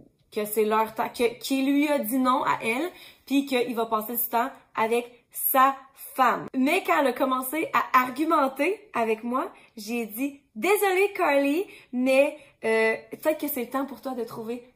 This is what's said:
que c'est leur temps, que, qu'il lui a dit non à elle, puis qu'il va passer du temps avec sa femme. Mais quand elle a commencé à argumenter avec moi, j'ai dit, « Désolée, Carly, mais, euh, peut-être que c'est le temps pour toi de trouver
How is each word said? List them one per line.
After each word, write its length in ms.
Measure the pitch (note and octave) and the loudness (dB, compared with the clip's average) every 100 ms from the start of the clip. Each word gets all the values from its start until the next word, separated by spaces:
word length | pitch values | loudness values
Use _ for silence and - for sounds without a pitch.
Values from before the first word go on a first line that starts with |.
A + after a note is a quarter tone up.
| - _ _ | -20 _ _
que 120 | - | -6
c'est 200 | G#3 A3+ | -2 0
leur 300 | G#3+ G#3+ A3 - | 2 2 0 -2
temps, 120 | - | -6
que, 300 | - A#3 - | 0 -2 -2
qu'il 340 | - C4+ C4+ | -4 0 2
lui 160 | C#4+ D4+ | 2 2
a 120 | C#4+ | 0
dit 180 | G#3+ C4 | 0 0
non 240 | B3+ B3+ | 2 2
à 160 | - - | 0 -2
elle, 260 | A3+ A#3+ F4 - - - | -2 -2 -4 -8 -20 -18
puis 220 | - C4+ C#4 | -2 0 2
qu'il 280 | B3 A#3 A3+ | 0 0 -2
va 100 | A3+ | -2
passer 300 | A3+ G#3+ A#3+ | -2 -2 -6
du 60 | - | -2
temps 220 | A#3 C4 - _ | 0 -2 -6 _
avec 500 | - A3 A#3 A#3+ - _ | -2 0 0 -2 -12 _
sa 440 | - - C4+ C4+ C4 - - - | -6 0 4 4 2 -8 -20 -8
femme. 320 | - B3+ - - | 0 2 0 -4
Mais 280 | C4 C4 F4+ F#4 | 0 2 2 2
quand 140 | E4 | 2
elle 60 | C#4 | 2
a 60 | |
commencé 540 | A#3+ C4+ C4 C4 D#4 - | 0 0 -2 -2 -4 -2
à 300 | - - C4 | -2 2 2
argumenter 760 | B3+ B3+ D#4+ E4 C4+ C4+ D4 G#4+ - | 2 -2 0 2 2 0 -2 -2 -6
avec 320 | B3 A3+ G#3+ | -4 -2 -2
moi, 260 | A#3 B3+ F4 - - - | -2 -4 -4 -10 -20 -16
j'ai 260 | G#3 A#3+ | -8 -6
dit, « 380 | A3 G#3 C#4+ C#4 _ | -6 -6 -6 -6 _
Désolée, 560 | G#3+ D#4+ G4+ G4+ F#4 G4 G4 | -4 0 2 2 2 2 2
Carly, 480 | E4 C#4 C#4 D4 G#4 - - | 2 4 2 0 -2 -10 -8
mais, 420 | B3 B3+ C4+ D4 D4+ - _ A3 | -2 2 4 4 0 -14 _ 0
euh, 280 | A3 A3 A3 - | 2 2 0 -6
peut-être 280 | B3 D#4 D4+ | -6 -2 -2
que 80 | D4 | -2
c'est 140 | B3+ | -6
le 80 | A#3 | -4
temps 160 | C4+ C#4 | -4 -6
pour 160 | B3 | -8
toi 100 | C4 | -10
de 100 | B3 | -8
trouver 380 | A3+ - A3 B3 - | -8 -10 -10 -10 -12